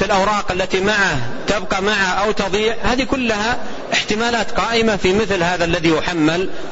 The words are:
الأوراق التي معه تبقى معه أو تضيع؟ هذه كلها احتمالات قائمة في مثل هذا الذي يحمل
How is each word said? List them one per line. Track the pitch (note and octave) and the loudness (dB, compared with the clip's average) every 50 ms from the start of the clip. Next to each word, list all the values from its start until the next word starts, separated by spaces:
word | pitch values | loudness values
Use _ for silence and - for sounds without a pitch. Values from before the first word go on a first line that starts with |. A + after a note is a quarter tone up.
الأوراق | G3 G3+ G#3 F#3+ F#3+ G#3+ G#3 G3+ F#3+ - | 0 2 2 2 2 2 0 0 -2 -2
التي | F3+ F3+ - - - F#3 | -2 -2 0 0 0 0
معه | F#3+ G#3 G#3+ G3+ G3 F3+ D#3 C3 A#2+ A#2 - - - | 2 2 2 2 2 2 0 0 -2 -2 -4 -4 -2
تبقى | - G3+ G#3 F#3+ G3+ G#3 F#3+ | -2 -2 -2 -2 -2 -2 0
معه | F#3+ G#3 G#3+ G3+ G3 F3+ F#3 | 0 0 0 0 0 0 0
أو | F#3+ G3+ A3 | 0 0 0
تضيع؟ | G#3 - G3+ F#3+ F3+ G#3 G#3+ A3+ A3+ - G3+ | 0 0 -2 0 0 0 0 0 0 0 0
هذه | G#3 B3 B3+ B3+ | 0 0 0 0
كلها | - C#4 C4 B3 A3+ G#3+ G3+ G#3+ A#3 B3 - - - - - - - - | -2 -2 0 0 0 0 0 0 -2 -2 -2 -4 -4 -6 -8 -6 -4 -4
احتمالات | - - - G#3 G#3+ A#3 A#3+ A#3 A3+ G3 - | -2 -2 -2 -2 0 0 0 0 0 0 0
قائمة | - G3 F#3+ A3+ A#3 A3+ A3+ A3 G#3 | 0 0 0 0 0 2 2 2 2
في | E3+ - F#3 F#3 | 2 2 2 2
مثل | G#3+ A3+ F3+ G3 F3+ E3+ | 2 2 0 0 0 0
هذا | F3 F3+ E3+ E3+ | 0 0 0 0
الذي | E3 E3+ F3 D#3+ E3 | 0 0 2 2 2
يحمل | D#3+ D3 - F3 F3+ E3 D3+ D#3 E3 F3 G#3 - - - - - | 2 2 0 0 0 2 2 2 2 0 0 -2 -4 -4 -6 -4